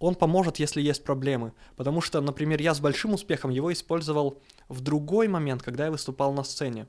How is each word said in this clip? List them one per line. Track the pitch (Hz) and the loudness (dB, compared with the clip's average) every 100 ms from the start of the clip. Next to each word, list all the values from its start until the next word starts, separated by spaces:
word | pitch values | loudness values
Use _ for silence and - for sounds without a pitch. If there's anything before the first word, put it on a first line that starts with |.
Он | 170 180 | 0 2
поможет, | 165 185 170 - | 4 4 2 0
если | 147 151 | -2 0
есть | 147 143 | 0 0
проблемы. | - 135 135 127 113 - - - | -2 0 0 0 -4 -10 -18 -6
Потому | 135 165 | -2 0
что, | - 156 | 0 0
например, | 143 139 156 151 | -2 -2 0 2
я | 160 | 2
с | 143 | 2
большим | 143 - 214 | 2 2 0
успехом | 190 - 156 135 | 0 0 -2 0
его | 127 165 | 0 0
использовал | 175 - 165 151 151 143 139 - - - | -2 -2 -2 0 0 0 -4 -16 -20 -14
в | 131 | -6
другой | 139 151 147 208 220 | 0 0 2 2 4
момент, | 175 147 123 | 2 0 -2
когда | - 123 | -4 -2
я | 156 | -2
выступал | 151 - 131 139 | -2 -6 0 0
на | 139 | 0
сцене | 135 - 139 110 | -4 -4 -6 -6